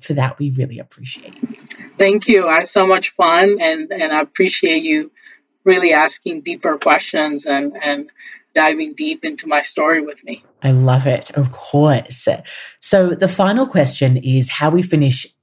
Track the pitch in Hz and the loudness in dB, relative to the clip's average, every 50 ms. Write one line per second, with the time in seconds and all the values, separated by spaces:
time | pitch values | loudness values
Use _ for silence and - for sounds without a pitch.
0 | - - 151 139 131 131 - - 147 143 131 131 127 131 120 120 120 - _ - | -8 -6 -2 -2 -2 -2 -4 -4 -6 -4 -2 -4 -4 -6 -8 -12 -18 -20 _ -20
1 | 120 127 - - - - - - - - - - - - - - - - - - | -16 -16 -16 -16 -18 -20 -12 -12 -12 -12 -12 -16 -20 -20 -20 -20 -20 -16 -2 2
2 | 196 196 202 214 - - 226 196 185 165 160 165 175 - - 202 190 185 190 - | 2 2 2 2 2 4 4 4 4 4 2 0 0 0 2 2 4 4 2 2
3 | - - - - - - 165 - 190 202 202 208 339 320 160 - - - - - | 0 -4 -2 0 2 4 4 4 4 4 4 2 0 0 0 -2 -6 -8 -6 -4
4 | 160 156 156 156 151 151 - - 190 185 - - - 165 160 160 160 160 156 156 | -4 -2 -2 -2 -4 -4 -2 -2 0 0 0 0 0 0 0 0 0 0 -2 -2
5 | 151 - _ _ _ - - _ _ _ _ _ _ 190 185 180 180 339 - 311 | -2 -6 _ _ _ -20 -20 _ _ _ _ _ _ 2 4 4 4 2 4 4
6 | - 339 - - - - 165 - - 339 - - - 170 156 139 - 165 156 156 | 2 0 -2 -4 -6 -8 -10 -8 -8 -10 -10 -4 -4 -4 -4 0 0 0 0 0
7 | - - - 160 151 151 147 143 - 151 143 139 143 143 143 - - 147 143 143 | 0 -2 -2 -2 -2 -2 -4 -6 -4 -4 -2 -2 -2 -4 -6 -6 -4 -4 -4 -4
8 | 143 - _ - - - - - _ _ _ 160 156 156 156 156 160 151 147 - | -8 -12 _ -20 -20 -20 -20 -20 _ _ _ 2 2 2 2 -2 -4 -8 -8 -8
9 | 151 156 160 - - 156 151 - - 160 147 147 143 - - - 151 156 160 160 | -6 -6 -6 -6 -8 -10 -10 -10 -6 -2 -2 0 0 -2 -2 -2 0 0 0 0
10 | 147 151 147 - - - 120 - - _ _ _ - 135 131 127 131 131 127 131 | -2 -6 -10 -16 -16 -16 -16 -16 -16 _ _ _ 0 2 2 4 4 4 2 2
11 | 131 139 127 - - - - 147 139 127 - - - - - 143 147 151 135 120 | 2 0 -2 -2 -4 -6 -4 -2 -2 -2 -4 -8 -10 -4 0 2 4 4 2 2
12 | - - - - - - - - - - - - - - - _ - - - 196 | -2 -6 -8 -4 -4 -4 -4 -4 -8 -14 -18 -18 -18 -20 -16 _ -2 2 2 4
13 | 185 180 175 170 190 185 185 - 196 190 208 240 269 262 - 185 143 131 - - | 4 2 2 0 0 0 0 2 0 2 2 0 0 0 2 2 2 2 0 0
14 | 139 131 127 123 - 131 131 135 123 - - - 151 156 156 180 180 180 - 156 | 2 2 2 2 2 0 2 2 2 0 -2 0 0 2 2 2 2 2 2 2
15 | 143 139 127 - - - _ _ | 2 2 0 0 -4 -8 _ _